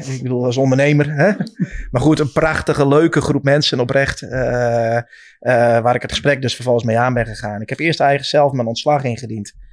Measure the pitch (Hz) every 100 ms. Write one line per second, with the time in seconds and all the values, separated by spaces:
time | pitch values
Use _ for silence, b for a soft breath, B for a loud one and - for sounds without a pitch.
0 | 135 131 127 123 123 120 135 131 143 147
1 | 147 147 180 202 - B 143 B B 123
2 | 143 151 147 - 156 156 - 147 139 143
3 | 165 165 - 143 139 147 143 127 120 135
4 | 135 - - 131 123 123 120 117 113 117
5 | - B B B 123 123 120 117 117 123
6 | - - 143 139 127 - 123 120 113 113
7 | 123 120 110 107 107 104 110 - 160 151
8 | 139 139 135 151 143 131 117 113 147 147
9 | 131 113 117 110 101 - b